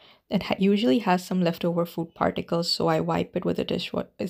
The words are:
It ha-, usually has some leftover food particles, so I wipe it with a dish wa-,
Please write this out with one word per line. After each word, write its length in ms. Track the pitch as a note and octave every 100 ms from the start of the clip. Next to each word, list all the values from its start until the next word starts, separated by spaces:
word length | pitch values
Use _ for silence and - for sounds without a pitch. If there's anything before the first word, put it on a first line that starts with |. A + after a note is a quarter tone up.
| - _ -
It 140 | F#3+
ha-, 120 | - -
usually 420 | F#3+ G3+ A#3+ B3+
has 260 | G3+ F#3 F3+
some 160 | F#3
leftover 440 | E3+ E3+ F3 E3+ E3+
food 300 | - E3+ -
particles, 560 | - F3+ F3 E3+ F3
so 160 | - E3
I 140 | D#3+
wipe 340 | E3 E3+ F3 F3+
it 80 |
with 160 | F3 -
a 60 | -
dish 260 | F3 -
wa-, 140 | - - - F#3